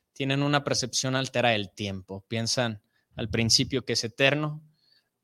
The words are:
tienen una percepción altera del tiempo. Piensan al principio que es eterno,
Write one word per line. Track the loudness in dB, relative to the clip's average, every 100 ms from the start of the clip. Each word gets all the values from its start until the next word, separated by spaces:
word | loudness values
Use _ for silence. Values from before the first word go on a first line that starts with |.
| _
tienen | -6 -2 0
una | 2 2
percepción | 0 -2 -2 -2 -2 -2
altera | -2 2 4
del | 4 0
tiempo. | -6 -6 -6 -10 -14 -8
Piensan | -4 -2 0 -2 -4 _ _ _ -8
al | -4
principio | 0 4 4 2 -2 -2
que |
es | -2
eterno, | -2 2 2 2 -2 -6 -14 _ _ _ _ _